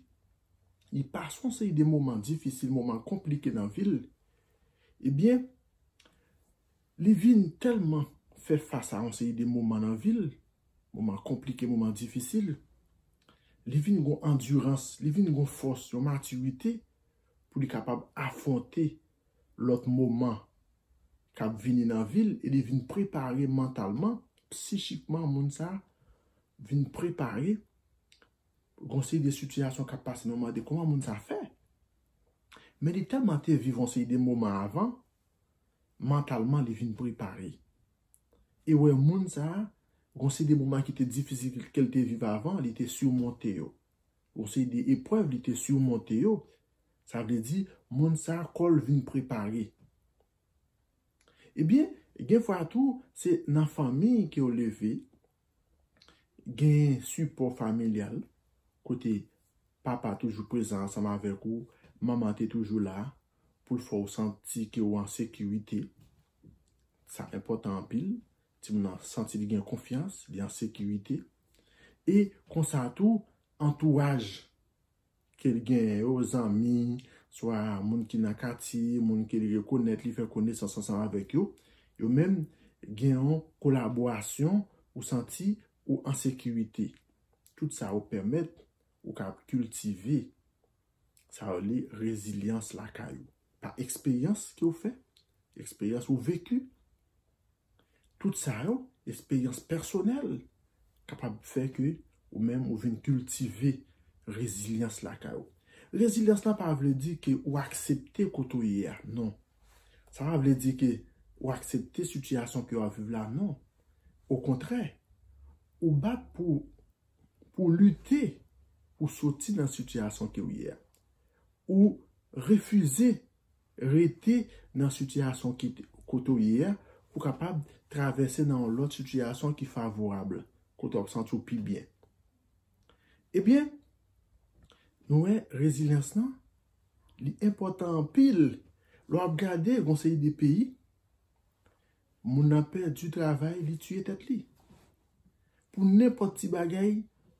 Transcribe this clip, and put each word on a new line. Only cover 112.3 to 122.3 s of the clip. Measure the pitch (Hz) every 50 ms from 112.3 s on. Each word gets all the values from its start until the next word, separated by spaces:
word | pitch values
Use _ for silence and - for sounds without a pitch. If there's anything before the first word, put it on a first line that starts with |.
| 135 120 117 117 - 127 117
ke | - 123 113
ou | 107
a | 104 104
viv | 110 107 107
la, | 117 110 107 110
non. | 117 160 202 196 143 - - _ _ _ _ _ _ _ _ - _ _ _ -
Okontrè, | 135 131 - 143 127 127 - - 240 247 208 147 - _ _ _ _ _ _ - - - - - - _ _ _ _ _
ou | 170 165
bat | 151 143 135 220 247 247 - -
pou, | - - 175 170 147 139 - - - - _ _ _ _ _ _ _ _ _ _ _ _ - _
pou | _ - 185 165 165
lite, | 175 202 202 156 - - - 269 294 262 156 - - - _ _ _ _ _ _ _ _ _ _
pou | _ 156 147
soti | - - - 147 139 - - - 208 180
nan | 143 139
sitiyasyon | - - - - - 120 107 104 - - 214 214
ke | - -
ou | - - -
ye | - - -
a. | - - _ _ _ _ _ _ _ _ _ _ _ _ _ _ _ _ _ -
Ou | 190 196 208 208 - - - _ _ _ _ _